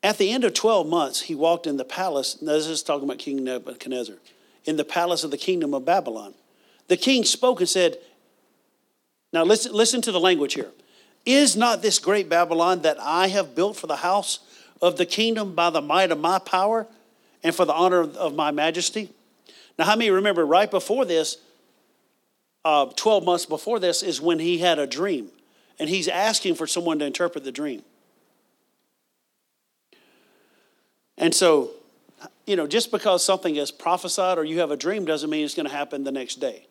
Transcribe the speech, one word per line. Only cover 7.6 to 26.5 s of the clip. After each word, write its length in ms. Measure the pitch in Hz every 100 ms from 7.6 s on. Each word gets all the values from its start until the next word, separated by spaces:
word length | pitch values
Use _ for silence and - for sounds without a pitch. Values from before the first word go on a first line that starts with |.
and 80 | 180
said, 300 | 190 170 165 - _ _ _ _ _ _ _ _ _ _ _ _
now 140 | 165
listen, 300 | 165 220 240
listen 260 | 208 226 247
to 100 | 233
the 80 | 180
language 360 | 175 175 143
here. 160 | - 120 - _ _ _ _ -
"Is 280 | 262 285
not 280 | 214 240 208
this 160 | 208 -
great 320 | - 208 175
Babylon 500 | 165 175 165 170 180
that 160 | 160 147
I 300 | 127 165 190
have 260 | 196 170
built 220 | 127 190 208
for 100 | 165
the 100 | 143
house 420 | 175 196 196 - _ - - _
of 160 | 175 175
the 80 |
kingdom 500 | 175 - 226 220 202
by 140 | 170 170
the 140 | 160
might 280 | 147 160 190
of 80 | 202
my 200 | 165 185
power 480 | - 185 196 226 214 _ _ _ _ _
and 120 | 165
for 120 | 165 170
the 80 |
honor 260 | 151 180 180
of, 160 | 160 -
of 180 | 170
my 160 | 147 151
majesty?" 580 | 147 156 165 175 214 202 - _ _ _ - - -
Now, 60 |
how 120 | 165 220
many 120 | 226
remember 360 | 190 208 175 156
right 240 | 165 208
before 340 | 190 - 233
this, 320 | 240 165 156 - _ _ _ _ _ _ _ _ _ _ _ _
uh, 220 | 160 151 131 -
twelve 260 | 220 214
months 220 | 175 175
before 340 | - 156 - 233
this 240 | 180 170
is 160 | 190 147
when 200 | 160 165
he 180 | 165 175
had 220 | 180 151
a 80 | 139
dream. 420 | 131 190 156 101 _ _ _ _ _
And 120 | 151
he's 180 | 190 160
asking 460 | 175 208 214 190